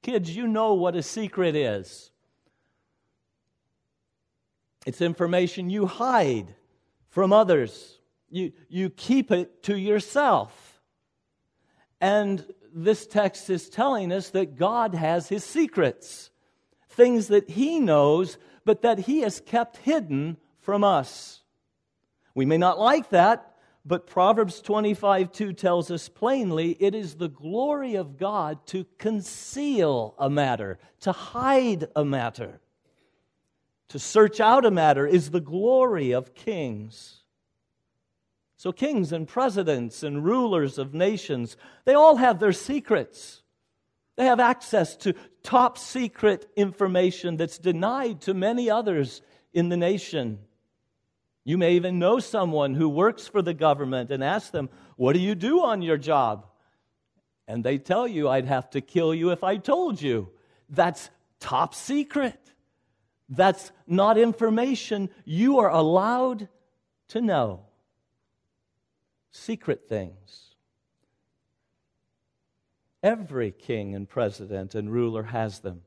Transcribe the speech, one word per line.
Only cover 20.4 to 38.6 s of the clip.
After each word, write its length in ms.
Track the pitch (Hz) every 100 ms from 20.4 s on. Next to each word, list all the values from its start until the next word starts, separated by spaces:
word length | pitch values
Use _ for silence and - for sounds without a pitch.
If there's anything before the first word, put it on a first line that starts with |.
| _ _
from 240 | - 202
us. 580 | 202 175 127 - - - _ _ _ _ _ _ _ _ _ -
We 100 | 135
may 120 | 160
not 220 | 180 170
like 300 | 220 302 -
that, 480 | 185 185 233 - _ _ _
but 220 | 143 175 -
Proverbs 560 | - 185 220 208 170
twenty-five 680 | - 214 214 208 202 190 185
two 200 | - 214
tells 380 | 175 185 175 156
us 200 | 170 -
plainly, 680 | _ 220 269 208 160 170 -
it 140 | 196
is 220 | 214 190 151
the 120 | 165
glory 680 | 139 151 208 277 294 269 202
of 220 | 156 139
God 500 | 190 208 151 151 -
to 180 | 185 175 _
conceal 1120 | 214 214 180 - - 269 294 247 160 127 107 -
a 100 | 139
matter, 480 | 143 139 117 98 90 _ _
to 100 | -
hide 760 | 180 - 233 262 269 247 190 156 151
a 100 | 147
matter. 560 | 139 117 117 104 - _ _ _ _ _ _ _ _ _ _ _ _ _
To 100 | 143
search 420 | - 214 214 214
out 240 | 214 254
a 80 | 240
matter 360 | 180 156 139 143
is 240 | 180 143
the 100 | 175
glory 680 | 143 170 220 262 254 190 135
of 240 | 123 127 _
kings. 800 | - 196 135 104 107 110 - - _ _ _ _ _ _ _ _ _ _ _ _ _
So 160 | _